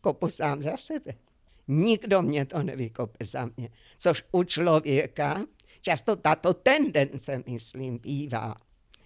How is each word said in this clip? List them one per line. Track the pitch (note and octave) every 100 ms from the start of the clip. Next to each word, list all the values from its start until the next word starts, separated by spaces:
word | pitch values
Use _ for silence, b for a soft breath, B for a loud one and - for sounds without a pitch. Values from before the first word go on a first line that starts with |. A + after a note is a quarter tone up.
kopu | - D3 E3+
sám | - D3 C#3+
za | D3 B3+
sebe. | - D#4 - A2 _ _ _ _ -
Nikdo | D3 G#3 A3 G#3+ F#3+
mě | D3 D3 C#3
to | E3
nevykope | C3+ C3 A2+ A2+ A2+ - G#2+
za | C3 A#2+ A#2
mě. | A#2 b b b
Což | F3+ D3 -
u | F3+
člověka | F3+ - E3+ D#3 D3 C#3 B2+ - C#3+ E3+ - _ b b
často | - D#3+ - F#3+
tato | D3+ D#3+ F3
tendence, | F3 B3+ D4+ C#4+ D3+ C#3+ C#3 - C3 -
myslím, | A#2+ - C3 C3 A#2+
bývá. | A#2 C#3+ C#3+ A#2 A2+ - _ _ _ B